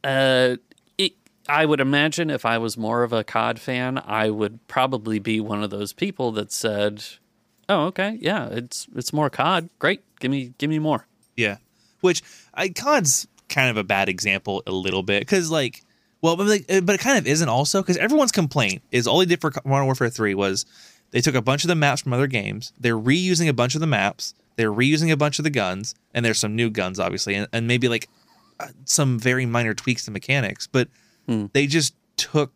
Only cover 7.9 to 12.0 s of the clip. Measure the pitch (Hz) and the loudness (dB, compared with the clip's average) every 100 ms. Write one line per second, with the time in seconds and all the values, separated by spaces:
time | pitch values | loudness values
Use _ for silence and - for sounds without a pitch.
7.9 | 185 202 220 156 202 117 113 123 - - | -2 -4 -4 -4 -2 -4 -8 -8 -12 -10
8.9 | - 123 151 147 - 147 185 170 _ 151 | -10 -4 0 0 0 0 0 -4 _ 0
9.9 | 202 _ _ 127 139 123 - 147 156 156 | 0 _ _ -4 -2 -6 -6 -2 0 0
10.9 | 147 - _ _ - 110 101 _ _ _ | -2 -4 _ _ -4 -4 -4 _ _ _
11.9 | _ | _